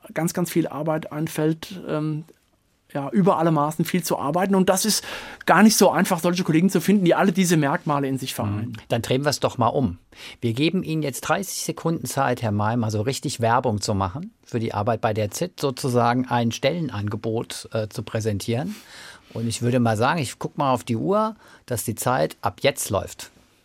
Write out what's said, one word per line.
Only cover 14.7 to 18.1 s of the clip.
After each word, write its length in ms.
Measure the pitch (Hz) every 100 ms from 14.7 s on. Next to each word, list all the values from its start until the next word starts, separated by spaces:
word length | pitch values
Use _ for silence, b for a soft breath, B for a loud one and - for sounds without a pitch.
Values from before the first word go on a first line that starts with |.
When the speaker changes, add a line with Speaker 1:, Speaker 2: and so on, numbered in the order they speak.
Speaker 2:
Arbeit 280 | - 104 113
bei 120 | 117
der 160 | 107 104
zit, 300 | - 175 -
sozusagen 680 | 139 131 139 120 117 123 123
ein 240 | 123 117
Stellenangebot, 1160 | - 131 170 151 107 104 107 117 110 - - -
äh, 140 | 113 107
zu 120 | -
präsentieren. 760 | 110